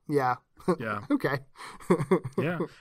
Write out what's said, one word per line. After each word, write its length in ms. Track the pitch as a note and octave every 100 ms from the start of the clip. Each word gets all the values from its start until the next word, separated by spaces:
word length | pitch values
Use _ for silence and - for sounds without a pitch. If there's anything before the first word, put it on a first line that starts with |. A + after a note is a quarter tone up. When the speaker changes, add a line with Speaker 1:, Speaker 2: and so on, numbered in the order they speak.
| -
Speaker 1:
Yeah. 280 | C#3+ B2+ B2 _ _ -
<laughs> 120 | E3+
Speaker 2:
Yeah. 220 | A2+ G#2 -
Speaker 1:
Okay. 280 | C#4 C#3+ C#3 - - - - -
<laughs> 480 | E3+ - F3 - -
Speaker 2:
Yeah. 200 | D3 E3+ - -